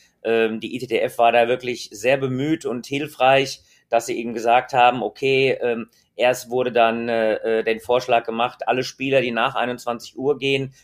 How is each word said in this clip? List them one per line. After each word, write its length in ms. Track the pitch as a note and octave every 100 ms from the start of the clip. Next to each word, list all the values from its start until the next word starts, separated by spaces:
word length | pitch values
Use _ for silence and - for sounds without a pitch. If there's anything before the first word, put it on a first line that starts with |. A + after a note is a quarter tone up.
| _ _
Ähm, 380 | - A2+ A2+ A2
die 140 | A2
I 40 | B2
T 80 | B2+
T 120 | A2+
F 180 | B2 -
war 140 | A#2
da 160 | A#2+ A#2
wirklich 420 | B2 B2 A#2+ -
sehr 240 | G#2 A#2 C#3
bemüht 480 | C3+ B2+ D3 D#3
und 220 | C#3 B2 A2+
hilfreich, 760 | C#3 C#3+ - B2+ C#3 C#3 - _ _ -
dass 160 | A#2 A#2+
sie 120 | A#2+
eben 140 | A#2+
gesagt 400 | A#2 A2+ B2 B2
haben, 300 | C3 B2 B2
"Okay, 560 | G#2 - C3+ C3+ C3+ A#2
ähm, 280 | A#2+ A2+ A2+ _ _ -
erst 340 | B2 B2+ B2+
wurde 220 | B2 B2+
dann, 360 | A#2 A2+ A#2 A#2
äh, 500 | A2+ A2 G#2+ A2+ A2
äh, 40 |
den 160 | A2 A2
Vorschlag 440 | - B2 B2+ A#2+
gemacht, 440 | A#2 A2+ B2 - -
alle 160 | B2
Spieler, 360 | C3 - C3+ C3+
die 120 | B2
nach 220 | A#2 B2
einundzwanzig 640 | C3+ A#2+ B2 - A#2 - -
Uhr 220 | C3+ C3+
gehen, 340 | C3+ C3+ C3 -